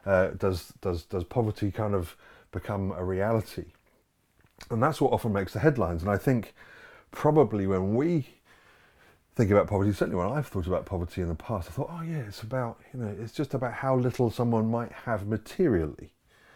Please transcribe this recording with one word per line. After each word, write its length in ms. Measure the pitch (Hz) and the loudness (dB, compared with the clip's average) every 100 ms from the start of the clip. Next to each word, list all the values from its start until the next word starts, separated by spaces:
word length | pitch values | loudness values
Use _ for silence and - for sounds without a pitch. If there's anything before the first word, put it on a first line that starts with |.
uh, 240 | 98 95 92 | 2 4 4
does, 440 | 95 101 92 - - | 2 -2 -2 -6 -8
does, 240 | 98 85 | -4 -4
does 200 | - 95 | -4 -6
poverty 460 | 87 127 110 - 104 | -4 -2 -2 0 -4
kind 240 | 104 107 | -2 -2
of 220 | 98 87 - - - _ | -2 -4 -10 -20 -20 _
become 420 | - - 101 95 | -12 -6 -4 -4
a 120 | 90 | -4
reality? 640 | 90 95 104 113 - - 82 _ _ _ _ _ _ _ _ - - | -4 -2 0 0 -2 -10 -14 _ _ _ _ _ _ _ _ -20 -6
And 120 | 117 | 0
that's 180 | 139 151 | 2 4
what 120 | 135 | 2
often 200 | 117 117 | 2 2
makes 200 | 101 95 | 0 -2
the 60 | 107 | 2
headlines. 440 | 156 127 87 85 | 2 4 0 0
And 80 | 92 | 0
I 60 | 101 | 0
think 380 | - 123 101 - - - - - _ | 2 0 -2 -14 -20 -20 -20 -20 _
probably 560 | - 151 156 117 107 95 | -2 4 6 6 4 2
when 280 | 95 95 | 2 2
we 320 | 113 160 170 131 - _ - _ _ _ _ - _ _ | 2 2 0 -2 -12 _ -20 _ _ _ _ -20 _ _
think 160 | - 104 | 0 6
about 160 | 101 85 | 6 4
poverty, 260 | 101 101 | 2 2
certainly 300 | 101 - 90 | 2 0 0
when 80 | 92 | 0
I've 160 | 143 131 | -2 -4
thought 200 | 98 85 | -4 -2
about 200 | 87 - | -2 -2
poverty 340 | 92 87 - | -6 -6 -4
in 60 | 85 | -4
the 60 | |
past, 340 | 85 - 104 82 | -4 -6 -6 -6
I 40 | |
thought, 180 | - 143 | -8 -8
"Oh 120 | 170 | -8
yeah, 160 | 165 160 | -8 -6
it's 240 | 107 - | -8 -12
about, 360 | 110 131 117 - - | -8 -4 -4 -8 -14
you 80 | 127 | -8
know, 140 | 110 104 | -8 -8
it's 140 | 113 | -10
just 220 | - 143 | -6 -4
about 180 | 123 123 | -2 -4
how 240 | - 135 131 | -4 0 2
little 340 | 123 - 120 | 2 2 0
someone 400 | - 120 117 110 | 2 2 2 2
might 220 | 117 117 | 0 -4
have 340 | - - 107 101 | -10 -4 -4 -2
materially." 840 | 110 - - 175 95 78 - - _ _ _ _ | -4 -4 0 4 4 2 -6 -18 _ _ _ _